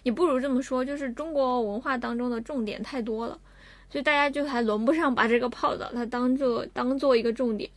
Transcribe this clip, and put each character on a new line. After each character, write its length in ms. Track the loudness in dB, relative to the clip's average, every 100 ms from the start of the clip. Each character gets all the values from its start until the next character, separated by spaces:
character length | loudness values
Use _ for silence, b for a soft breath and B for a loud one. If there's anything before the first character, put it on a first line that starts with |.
你 80 | -4
不 140 | 2 2
如 140 | 2
这 100 | 2
么 120 | 0
说， 240 | 0 -2 -2
就 100 | -4
是 160 | -6
中 220 | -6 -4
国 280 | 0 2 2
文 200 | 0 -2
化 160 | -4 -4
当 200 | -2 -4
中 120 | -2
的 100 | -4
重 240 | -4 -4
点 180 | -4 -6
太 180 | -6 -6
多 260 | -4 -4 -6
了， 100 | -10 b b b b b
所 100 | -2
以 40 |
大 100 | 2
家 160 | 4 4
就 160 | 2 -2
还 160 | 0
轮 240 | 2 2 2
不 80 |
上 200 | 4 2
把 140 | 4 4
这 120 | 4
个 100 | 0
泡 260 | -2 -2 -2
澡 160 | -6
它 120 | -6 -4
当 280 | 0 0 2
做， 280 | 2 0 -4
当 300 | -4 -2 2
做 160 | 4
一 80 | 4
个 120 | 2
重 240 | 0 -2 -2
点。 120 | -6